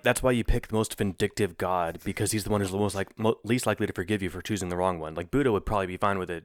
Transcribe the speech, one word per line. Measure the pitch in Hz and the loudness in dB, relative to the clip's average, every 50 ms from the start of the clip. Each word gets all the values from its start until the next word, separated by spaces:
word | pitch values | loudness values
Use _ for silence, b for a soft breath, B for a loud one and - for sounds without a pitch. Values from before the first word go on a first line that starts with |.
| - | 2
that's | 120 123 - - | 2 2 2 2
why | 131 127 | 2 2
you | 117 104 | 2 2
pick | - 117 120 - - | 2 2 0 0 0
the | 110 | 0
most | 110 110 - - - | 2 2 0 0 -2
vindictive | 107 98 90 - 107 101 - - 104 90 87 | -2 -2 0 0 -2 -2 0 0 -2 -2 0
god, | - 98 90 92 90 85 82 85 - - | -2 -2 0 2 2 0 0 -4 -6 -6
because | 98 92 - 110 95 110 | -6 -2 -2 0 0 0
he's | 107 95 | 0 0
the | 101 | 0
one | 107 101 | 0 2
who's | 101 92 92 | 2 0 0
the | |
most, | 101 104 101 98 | 0 0 0 0
like, | 98 95 - - - | -2 -4 -4 -4 0
mo-, | 110 113 - - - | 2 2 2 2 0
least | 104 120 127 - | 0 0 2 2
likely | 113 104 - 104 | 2 0 2 0
to | 95 - | -2 -2
forgive | - 90 92 107 98 95 | -2 -2 -2 0 0 -2
you | 90 | -2
for | 87 90 - | -4 -6 -6
choosing | - 107 92 92 87 | -4 -4 -2 -2 -2
the | 90 | -2
wrong | 87 90 95 90 80 | 0 0 0 0 -2
one. | 78 78 78 | -6 -8 -6
Like, | 85 87 - | -8 -4 -2
Buddha | - 139 143 127 104 | 0 2 2 2 2
would | 92 - | 0 0
probably | - 110 101 95 | 0 0 0 0
be | 90 90 | -2 -2
fine | - 104 101 101 95 | -2 0 0 0 0
with | 92 90 | -2 -4
it, | 87 82 - | -6 -8 -10